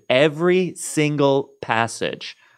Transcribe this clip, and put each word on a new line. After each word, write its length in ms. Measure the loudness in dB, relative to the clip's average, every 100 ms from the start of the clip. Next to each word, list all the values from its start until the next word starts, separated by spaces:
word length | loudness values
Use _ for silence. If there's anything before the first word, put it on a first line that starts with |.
| 0
every 640 | 4 4 2 0 0 0 -6
single 760 | -8 -2 -2 2 2 2 -2 _
passage 720 | -4 -2 -2 -2 -6 -6 -12 -18 _